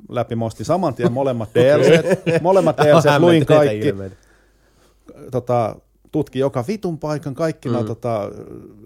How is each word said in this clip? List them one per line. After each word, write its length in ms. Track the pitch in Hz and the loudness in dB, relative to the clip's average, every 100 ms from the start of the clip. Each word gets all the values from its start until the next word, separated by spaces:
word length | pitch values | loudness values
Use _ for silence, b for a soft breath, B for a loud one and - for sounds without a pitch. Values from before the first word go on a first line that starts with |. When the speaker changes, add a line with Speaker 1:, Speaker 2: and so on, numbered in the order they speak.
| - | -10
Speaker 1:
läpi, 260 | 120 113 117 | -8 -6 -4
mä 100 | 113 | -6
ostin 200 | - 110 | -8 -4
saman 280 | 170 170 120 | -2 -2 -2
tien 160 | 120 | -4
molemmat 380 | 120 139 120 107 | -2 -4 -4 -4
Speaker 2:
<laughs> 40 | 123 | 2
Speaker 1:
D 220 | 127 147 | 2 4
L 40 | |
Ct. 600 | - 165 160 185 170 165 | 4 4 2 -2 0 -2
Molemmat 360 | 165 190 165 - | 2 2 2 2
Speaker 2:
Vähän 120 | 151 | 4
Speaker 1:
D 40 | 160 | 4
L 40 | |
Ct, 60 | 147 | 4
luin 280 | 143 170 | 4 4
Speaker 2:
hämmentyneitä 320 | 165 139 156 143 | 4 4 4 4
Speaker 1:
kaikki. 220 | 107 107 | 0 -4
Speaker 2:
ilmeitä. 280 | 98 95 - _ _ _ _ _ _ _ _ _ - 147 | -4 -10 -16 _ _ _ _ _ _ _ _ _ -20 -8
Speaker 1:
Tota, 440 | 123 - 120 110 - _ _ _ | -8 -2 -2 -2 -6 _ _ _
tutki 280 | 156 139 131 | -6 -4 -2
joka 240 | 135 131 120 | -2 -2 -6
vitun 320 | 214 180 156 | -6 -6 -8
paikan, 360 | 151 151 147 123 | -6 -8 -8 -6
kaikki 340 | 165 156 139 | -6 -4 -6
Speaker 2:
Mm. 40 | 113 | -4
Speaker 1:
nää, 80 | |
tota, 460 | 110 113 120 113 101 104 - 120 117 104 | -4 -6 -6 -6 -6 -12 -18 -20 -20 -20